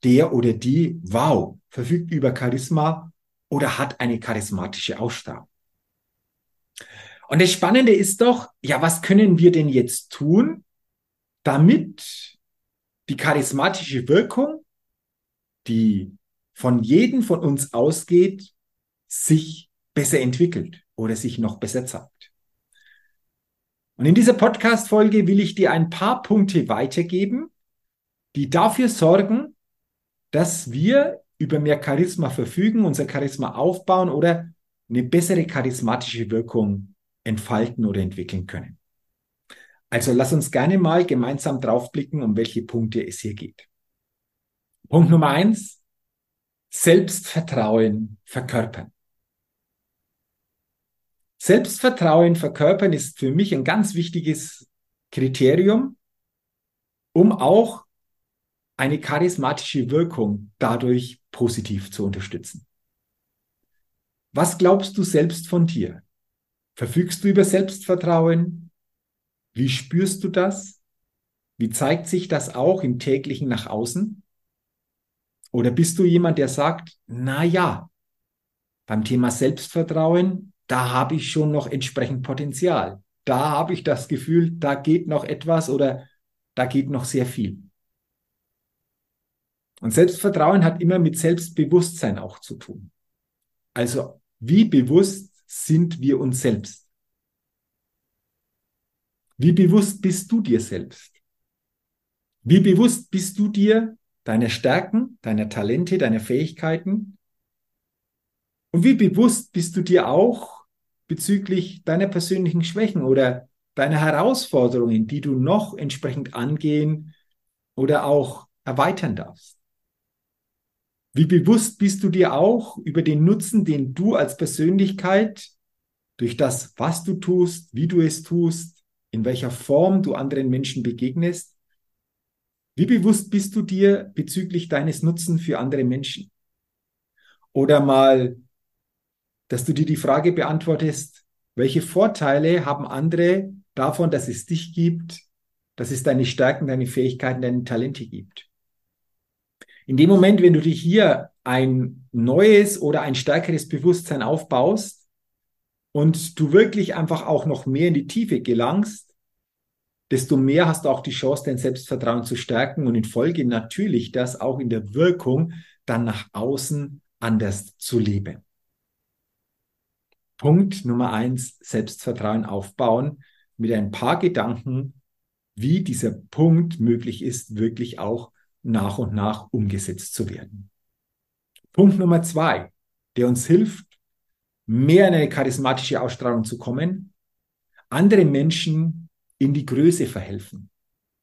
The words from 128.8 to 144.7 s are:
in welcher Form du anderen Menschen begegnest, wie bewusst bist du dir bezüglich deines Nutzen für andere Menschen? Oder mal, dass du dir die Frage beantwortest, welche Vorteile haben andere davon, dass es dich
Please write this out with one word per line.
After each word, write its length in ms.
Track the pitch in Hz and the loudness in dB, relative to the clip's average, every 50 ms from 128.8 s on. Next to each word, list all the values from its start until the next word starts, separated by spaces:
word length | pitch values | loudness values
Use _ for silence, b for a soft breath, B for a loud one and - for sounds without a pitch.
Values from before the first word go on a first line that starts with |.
| _ _ _ _ _ _ | _ _ _ _ _ _
in 140 | - 113 110 | -6 -4 -2
welcher 260 | 123 127 127 135 123 | -2 -4 -4 -6 -8
Form 520 | 123 - - - 139 147 175 190 196 190 - | -8 -8 -2 0 2 4 4 4 2 2 0
du 120 | - - | -2 -4
anderen 340 | - 135 135 139 135 135 131 | -4 -4 -4 -4 -2 -2 0
Menschen 340 | 127 131 139 - - 135 117 | -2 -2 -4 -6 -6 -6 -4
begegnest, 760 | 120 117 120 123 131 127 170 165 175 175 175 - _ _ _ _ _ _ _ _ _ _ _ _ _ _ _ _ _ _ _ _ _ _ _ _ _ - | -4 -4 -4 -4 -4 -2 -2 -2 -2 -2 -6 -10 _ _ _ _ _ _ _ _ _ _ _ _ _ _ _ _ _ _ _ _ _ _ _ _ _ -2
wie 100 | - 170 | -2 2
bewusst 440 | - 247 214 175 214 208 214 - - - | 2 2 4 4 4 2 2 0 -2 -2
bist 240 | 202 196 - - | -2 -2 -2 -4
du 60 | 220 196 | -4 -4
dir 500 | - 185 185 196 196 202 196 - - - | -2 0 2 4 4 4 2 -2 -8 -8
bezüglich 540 | - 143 - - 190 175 170 180 170 170 - | -8 -6 -6 -4 -6 -6 -4 -4 -6 -4 -2
deines 340 | 156 139 147 160 156 - - | -4 -2 -2 -2 -4 -2 -2
Nutzen 380 | 160 170 165 - - 170 165 | -2 -2 -2 -2 -2 -2 -2
für 180 | - 165 - - | -2 -2 -4 -4
andere 240 | 123 135 143 135 127 | -4 -4 -2 -2 0
Menschen? 480 | 123 127 139 143 - - - - - _ _ _ _ _ _ _ _ _ _ _ _ _ _ _ _ _ _ _ _ _ _ _ _ - | -2 -2 -4 -6 -8 -12 -12 -16 -20 _ _ _ _ _ _ _ _ _ _ _ _ _ _ _ _ _ _ _ _ _ _ _ _ -2
Oder 280 | 139 135 135 147 143 | 0 2 4 4 4
mal, 560 | 143 139 135 135 135 135 135 131 123 123 123 - _ _ _ _ _ _ _ _ _ _ _ _ _ _ _ _ _ _ _ _ _ - | 4 4 4 6 6 6 6 4 2 -2 -6 -8 _ _ _ _ _ _ _ _ _ _ _ _ _ _ _ _ _ _ _ _ _ -8
dass 160 | 131 123 - | -8 -6 -2
du 100 | - 147 | -2 -2
dir 120 | 131 156 | 0 0
die 100 | 156 156 | -2 -2
Frage 340 | - - 143 135 151 151 175 | -2 0 0 2 2 2 0
beantwortest, 920 | 175 160 127 143 156 160 - 170 156 - 160 156 - - - - _ _ _ _ _ _ _ _ - | 0 0 -2 -2 -4 -4 -2 -2 -2 -2 -2 -4 -4 -6 -10 -16 _ _ _ _ _ _ _ _ -4
welche 260 | 120 127 135 131 165 170 | -2 0 0 0 0 -2
Vorteile 800 | - - 180 208 220 214 - 156 139 139 147 156 165 175 175 - | 0 2 2 2 2 2 0 0 2 2 2 2 2 2 0 0
haben 220 | 143 143 143 143 | -2 -6 -6 -6
andere 640 | - - 135 151 165 165 170 175 175 185 196 196 190 - - _ _ - | -8 -6 -4 -2 -2 0 2 2 2 2 0 -2 -8 -12 -20 _ _ 0
davon, 380 | - 131 151 147 - 170 160 151 | 0 0 2 2 0 0 0 0
dass 160 | 135 123 123 | -2 -4 -6
es 180 | 110 - - | -10 -10 -8
dich 260 | - 170 165 - - | -6 -6 -6 -6 -6